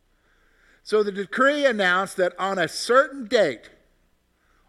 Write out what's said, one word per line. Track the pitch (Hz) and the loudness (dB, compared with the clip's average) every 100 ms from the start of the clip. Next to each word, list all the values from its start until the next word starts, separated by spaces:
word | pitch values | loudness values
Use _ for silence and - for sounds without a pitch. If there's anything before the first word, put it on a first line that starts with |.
| _ _ _ _ _ _ _ _ | _ _ _ _ _ _ _ _
So | - 214 | -2 0
the | 208 | 0
decree | 196 190 - 262 294 277 | -4 -6 0 2 2 0
announced | 220 185 180 196 - | 2 2 0 -2 -2
that | 180 - | -2 -2
on | 190 196 | -4 -2
a | 160 | -4
certain | - - 247 294 277 214 | -4 0 2 2 -2 -2
date, | 240 175 117 - _ _ _ _ _ _ _ _ _ | 0 0 -2 -14 _ _ _ _ _ _ _ _ _